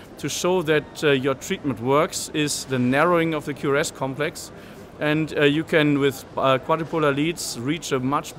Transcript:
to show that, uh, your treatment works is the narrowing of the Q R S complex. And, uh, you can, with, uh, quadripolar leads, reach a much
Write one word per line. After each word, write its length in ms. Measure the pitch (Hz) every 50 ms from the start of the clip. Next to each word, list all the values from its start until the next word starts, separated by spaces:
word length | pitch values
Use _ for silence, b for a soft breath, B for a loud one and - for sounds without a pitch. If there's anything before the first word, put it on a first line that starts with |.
| B B B -
to 100 | - 143
show 320 | - - - 180 185 185
that, 420 | 160 151 156 151 139 - - - 165
uh, 80 | 147
your 220 | 139 131 127 139 131
treatment 480 | 131 - - 190 - - 143 120 110
works 500 | 117 131 139 147 165 190 - - - - -
is 300 | 156 147 143 - - -
the 160 | - 131 127
narrowing 540 | 123 123 131 143 160 180 175 165 165 165 156
of 100 | 151 139
the 100 | 151 135
Q 180 | - - 143
R 40 | 139
S 160 | 143 160 -
complex. 600 | - - 135 135 131 135 147 156 - - - - - B B B B B B B B B
And, 400 | 151 151 156 156 156 135 - 160
uh, 60 | 147
you 220 | 143 143 160 156
can, 340 | - 175 160 147 147 147 139
with, 240 | 139 139 131 - - - - -
uh, 200 | - 135 135 127
quadripolar 560 | - - 160 160 165 - 170 165 151 143 139
leads, 460 | 143 151 165 170 - - - - 123
reach 320 | 117 139 160 170 - -
a 80 | 143 131
much 340 | 127 131 143 156 160 - -